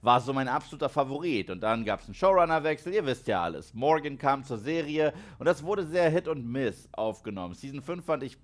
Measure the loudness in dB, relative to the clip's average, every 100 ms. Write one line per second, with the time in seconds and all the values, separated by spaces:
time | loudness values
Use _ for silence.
0 | 6 4 4 -2 0 -2 -4 -4 -2 0
1 | 0 0 -2 -2 -2 -4 0 0 0 -4
2 | -4 2 4 6 4 2 0 -2 -2 -2
3 | 0 -2 0 0 0 -4 -12 -2 2 2
4 | 2 -2 0 0 -2 -8 -2 -2 -2 0
5 | 0 0 -16 -4 0 0 0 -4 -2 2
6 | 4 2 0 -6 -4 -2 -2 -4 -12 -4
7 | -4 -2 -8 -8 -8 -8 -12 -12 -8 -8
8 | -2 -2 -4 -12